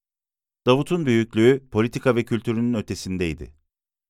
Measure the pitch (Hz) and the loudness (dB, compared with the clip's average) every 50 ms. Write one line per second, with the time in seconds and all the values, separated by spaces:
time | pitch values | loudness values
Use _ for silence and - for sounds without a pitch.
0 | _ _ _ _ _ _ _ _ _ _ _ _ _ 123 127 139 147 - 175 175 | _ _ _ _ _ _ _ _ _ _ _ _ _ 2 2 2 2 -2 -4 -2
1 | 156 127 117 113 113 113 - 110 113 127 139 135 131 _ - 107 113 123 - 135 | 0 2 2 2 2 0 0 4 4 4 4 2 -2 _ -2 -2 -2 -2 -4 -2
2 | - 135 117 120 113 - 120 107 - 120 113 113 120 120 120 107 98 - 98 - | 0 0 0 0 -2 -2 -4 -4 -4 -4 -4 -2 -2 -2 -4 -4 -6 -6 -10 -8
3 | - 95 92 90 90 80 78 82 - - - _ _ _ _ _ _ _ _ _ | -8 -8 -4 -4 -4 -4 -4 -8 -12 -16 -18 _ _ _ _ _ _ _ _ _
4 | _ | _